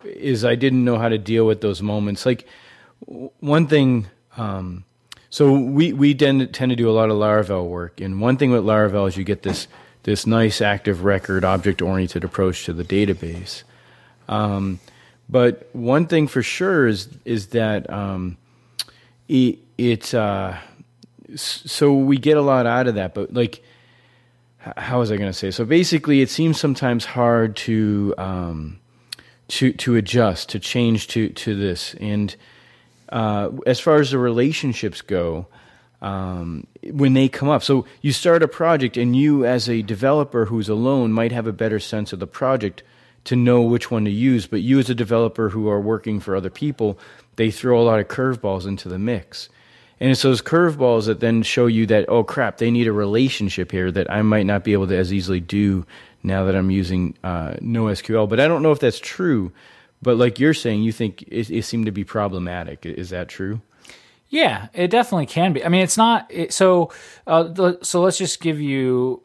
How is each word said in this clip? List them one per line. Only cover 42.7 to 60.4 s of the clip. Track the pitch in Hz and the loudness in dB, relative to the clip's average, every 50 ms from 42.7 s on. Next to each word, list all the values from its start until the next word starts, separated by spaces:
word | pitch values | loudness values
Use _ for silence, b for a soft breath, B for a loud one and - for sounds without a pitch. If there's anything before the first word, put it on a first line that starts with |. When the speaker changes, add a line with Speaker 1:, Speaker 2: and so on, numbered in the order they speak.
| - - b b b b b b b b b | -6 -10 b b b b b b b b b
Speaker 1:
to | - 127 | -2 0
know | 123 120 123 123 123 117 | 2 4 4 4 4 4
which | 117 120 120 - - | 4 2 0 -2 -2
one | 120 110 104 | -2 -2 0
to | 104 | 0
use, | 101 107 123 135 127 113 87 | 0 0 2 2 2 2 0
but | - 110 98 | -2 -4 -4
you | 98 123 135 | 0 2 2
as | 139 120 123 | 2 2 2
a | 123 | -2
developer | 117 117 98 117 113 117 110 - - 110 101 | -4 -2 0 2 2 2 0 0 -2 -4 -2
who | 98 110 107 | -2 -2 -2
are | 107 101 104 | 0 0 0
working | 101 107 113 104 - 110 107 98 | 0 -2 -2 -2 -2 -4 -6 -4
for | - 101 95 | -4 -4 -4
other | 98 90 92 | -4 -4 -6
people, | - - 147 151 135 - 113 104 95 B B B B B B B B | -8 -6 -6 -6 -4 -2 -4 -4 -4 B B B B B B B B
they | - 113 110 | -2 -2 -2
throw | - - - 127 123 117 | -2 -2 0 2 4 4
a | 117 | 4
lot | 117 110 107 | 4 4 2
of | 98 | 0
curveballs | - - - 131 131 123 117 - 101 95 92 90 | -2 -4 -4 -2 -2 -4 -4 -4 -4 -4 -4 -4
into | 98 98 - - | -6 -8 -8 -8
the | 92 90 92 | -10 -6 -4
mix. | 104 120 117 92 - - - - - - b b b b b b b b b b | -4 -4 -4 -4 -6 -12 -16 -18 -18 -18 b b b b b b b b b b
And | 123 135 | 2 2
it's | 131 - | 2 4
those | - 135 127 107 | 4 2 2 2
curveballs | - - 160 170 175 165 151 143 127 123 117 113 104 | 0 0 2 2 2 2 2 2 2 4 4 2 2
that | 113 107 - | 0 -2 0
then | 117 117 117 113 | 0 2 2 2
show | 110 - - 127 120 | 0 0 2 2 4
you | 120 113 110 113 | 4 4 2 2
that, | 101 110 104 - | 4 4 2 4
oh | - 110 117 107 | 4 2 2 2
crap, | - - 143 120 101 - - | 0 -2 -2 -2 -2 -2 -2
they | 117 120 | 0 2
need | 117 120 120 | 2 2 2
a | 113 104 | 2 0
relationship | 104 104 101 104 120 135 131 - - 104 95 - 92 87 - | 0 0 0 2 2 2 2 0 -2 -4 -4 -4 -4 -6 -4
here | - 92 92 92 | -4 -2 -2 0
that | 87 98 - - | -2 -2 -2 -2
I | 95 107 | 0 2
might | 107 107 107 107 98 | 2 4 4 2 2
not | 98 101 98 - | 2 0 0 0
be | 110 101 | 0 0
able | 98 95 | 2 2
to | 92 95 | 0 0
as | 92 92 90 | 0 0 0
easily | 98 98 87 95 92 90 | -2 -2 -2 -2 -4 -4
do | 85 - 101 101 104 101 98 92 82 B B B B B B B - | -4 -2 -2 0 2 2 0 0 -4 B B B B B B B -6
now | 95 95 95 95 | -4 -2 0 0
that | 95 95 | 0 0
I'm | 95 95 95 | 0 0 0
using, | 95 98 92 87 92 90 90 - - - - | 0 0 0 -2 -2 -2 -2 -4 -6 -8 -8
uh, | 92 87 85 80 - - - | -8 -6 -6 -6 -8 -10 -8
no | - 120 113 113 110 | -6 -4 -2 -2 -2
S | 107 98 - | -2 -4 -4
Q | - - 110 | -4 0 0
L. | 110 107 | 2 2
But | 101 113 120 | 2 4 4
I | 143 | 4
don't | 160 170 - | 4 2 2
know | 294 156 | 2 2
if | 147 143 | 2 2
that's | 143 117 - - | 2 0 0 -2
true. | - - - - 185 175 135 107 92 85 b b b b b b b b b _ | -10 -12 -6 -2 0 0 0 0 -2 -4 b b b b b b b b b _
But | - 123 120 | 0 0 4
like | 117 123 123 - | 4 4 2 2
you're | - | 2